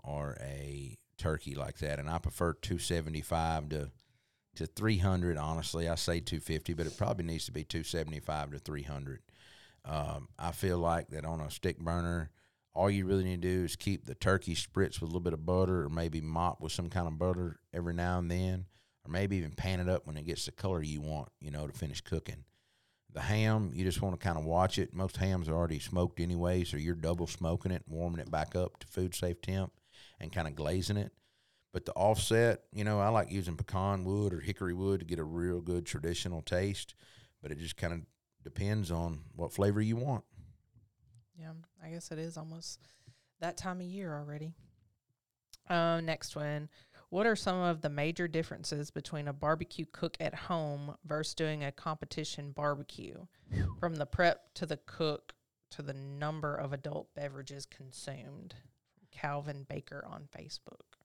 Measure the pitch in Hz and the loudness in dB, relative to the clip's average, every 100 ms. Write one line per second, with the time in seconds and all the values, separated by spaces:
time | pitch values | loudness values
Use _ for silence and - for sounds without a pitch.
0 | - 73 71 60 67 69 71 71 67 - | -6 -4 -4 -6 -8 -8 -6 -6 -8 -12
1 | _ - 82 76 - 69 69 - 76 73 | _ -2 0 0 -2 -6 -4 -4 -2 -2
2 | 73 82 - - 85 76 - 87 - 85 | -2 -2 -2 2 2 2 -2 -2 0 0
3 | 78 78 - 82 80 80 73 76 73 - | 0 -2 0 2 2 0 0 -2 -4 -8
4 | _ _ _ _ _ - 80 - 110 98 | _ _ _ _ _ -8 -6 0 4 6
5 | 95 90 87 76 76 82 - 82 82 82 | 6 4 4 2 0 -2 -2 0 0 0
6 | - 85 - 80 - 78 - 85 80 - | 2 0 0 -4 -2 -2 -2 -2 -2 0
7 | 104 104 82 80 - 64 76 85 78 85 | 0 0 -2 -2 -4 -6 -4 -4 -2 -2
8 | 78 76 - 76 73 71 - 73 69 71 | -2 -4 -4 -4 -4 -6 -6 -6 -4 -6
9 | 69 65 _ - - - - _ 71 76 | -6 -10 _ -20 -20 -20 -20 _ -4 -2
10 | 73 73 - - 85 - 95 87 85 85 | -2 -6 -10 -6 -6 0 2 4 4 2
11 | - 78 78 82 76 - 92 - 82 85 | 0 -6 -4 -4 -6 -2 -2 0 0 0
12 | 85 85 78 _ _ _ _ 82 101 98 | 2 0 -2 _ _ _ _ 2 4 4
13 | 92 98 92 90 90 92 85 - 101 95 | 4 4 4 2 2 2 2 -2 -2 -2
14 | - 65 101 95 - 80 - 95 85 - | -4 0 4 4 2 -2 0 2 2 2
15 | 80 87 85 78 80 90 92 90 73 80 | -2 0 0 0 2 4 6 4 2 0
16 | 82 80 78 80 87 67 76 - 85 92 | 0 0 -2 2 0 0 -4 -4 -2 0
17 | 85 78 90 90 87 73 _ 87 85 85 | 0 2 2 2 0 -6 _ -4 -2 0
18 | 87 90 85 87 92 92 92 _ _ _ | 2 2 2 2 2 0 -4 _ _ _
19 | - 87 98 95 80 - 92 92 90 92 | -4 0 2 2 0 -2 0 2 2 2
20 | - 76 80 80 - - 95 87 78 76 | 0 -6 -4 -4 -4 -2 0 0 0 -2
21 | 76 76 - - 73 73 76 - 76 71 | -2 -4 -6 -10 -8 -4 -4 -4 -4 -4
22 | - 80 - 71 - _ _ _ _ _ | -4 -4 -4 -10 -12 _ _ _ _ _
23 | _ - 67 107 110 110 98 65 92 - | _ -4 2 4 6 4 2 2 0 2
24 | 98 87 95 80 78 85 92 - 85 90 | 0 0 0 2 4 6 6 4 0 0
25 | 95 - 92 90 80 82 85 78 - 90 | -2 2 2 2 2 2 2 0 0 2
26 | 87 - 85 87 87 90 85 73 82 82 | 2 2 0 2 2 2 2 0 0 0
27 | 82 87 82 - 82 85 92 90 - 80 | 2 0 0 0 0 2 0 -2 -4 -4
28 | 87 82 71 78 76 90 90 - - - | -2 -2 0 0 2 0 0 -4 -8 -2
29 | 92 - 87 85 - 95 90 - _ - | 0 0 -2 -2 0 0 0 -4 _ -20
30 | - - 80 87 80 71 76 95 90 104 | -20 -12 -6 -2 -2 -2 0 0 2 0
31 | - _ _ _ _ _ _ 87 - - | -2 _ _ _ _ _ _ -8 -4 2
32 | 101 110 - 113 117 - - 107 104 104 | 4 4 6 6 6 4 -2 -2 2 4
33 | 101 113 - 98 87 80 - 95 98 98 | 4 4 2 0 -2 -2 -2 0 2 2
34 | 92 101 101 85 85 95 92 90 98 95 | 2 2 2 0 -4 -2 -2 0 2 2
35 | 82 85 78 85 90 87 85 87 85 69 | 0 -2 -2 0 0 0 0 -2 -2 -2
36 | 82 85 90 85 - 90 98 95 - - | -2 -2 -2 -4 0 2 2 0 -8 -14
37 | - - - _ 73 76 82 - 85 85 | -20 -20 -20 _ -8 -6 -6 -2 -2 -2
38 | - _ _ _ - - 98 107 85 85 | -8 _ _ _ -10 -2 2 2 2 0
39 | 85 76 - 76 85 - 101 104 110 113 | 0 -4 -8 -6 -4 4 4 6 4 2
40 | 135 117 - - - - _ - _ _ | 2 0 -4 -18 -20 -20 _ -20 _ _
41 | _ - _ 170 160 160 165 _ 160 170 | _ -20 _ -18 -14 -14 -16 _ -12 -10
42 | - 156 165 160 160 165 - - - _ | -8 -6 -6 -8 -10 -10 -10 -12 -16 _
43 | - - _ - 170 - 190 180 180 196 | -20 -20 _ -6 -6 -4 -4 -4 -6 -6
44 | 180 147 147 147 160 - - _ _ _ | -4 -4 -6 -6 -8 -10 -18 _ _ _
45 | _ _ _ _ _ - - 175 170 165 | _ _ _ _ _ -12 0 4 4 4
46 | 165 156 - 151 147 147 151 - - - | 2 -2 -4 -4 -2 -2 -4 -14 -20 -20
47 | - 180 226 214 196 185 175 160 156 143 | -4 2 4 4 2 2 4 2 0 2
48 | 151 170 170 160 160 - 151 147 147 151 | 0 2 0 2 0 -4 -4 -4 -4 -6
49 | - 156 147 143 151 160 170 - 160 - | -6 -4 -4 0 2 2 0 -6 -8 -2
50 | 170 - 151 160 - 170 151 143 143 - | -4 -2 -4 -4 -2 0 0 -4 -6 -10
51 | 156 151 156 - 156 151 143 - 160 156 | -4 -2 -2 0 0 0 -4 -4 -4 -4
52 | 147 - 151 - 143 139 147 143 - - | -6 -4 -4 -6 -8 0 0 0 -4 -12
53 | - - 180 _ - - - - 175 160 | -12 -12 -16 _ -4 2 2 2 0 0
54 | 139 - 175 - - - 160 151 - - | 0 6 6 6 -2 -6 -4 -4 -6 -2
55 | 156 147 - - _ _ - - 143 135 | 0 0 -6 -20 _ _ -20 -12 -8 -6
56 | 139 143 151 156 151 143 139 139 - 151 | -6 -4 -2 -2 -2 -2 -2 -4 -4 -6
57 | - - 143 139 139 139 - - 131 - | -6 -6 -6 -6 -12 -12 -14 -16 -16 -12
58 | - 135 135 147 180 - - _ _ _ | -10 -10 -12 -14 -14 -16 -20 _ _ _
59 | _ - 147 143 147 143 135 147 - 143 | _ -8 -4 -4 -6 -8 -8 -10 -10 -12
60 | - - 147 - 156 - - - - _ | -10 -12 -14 -16 -14 -14 -14 -20 -20 _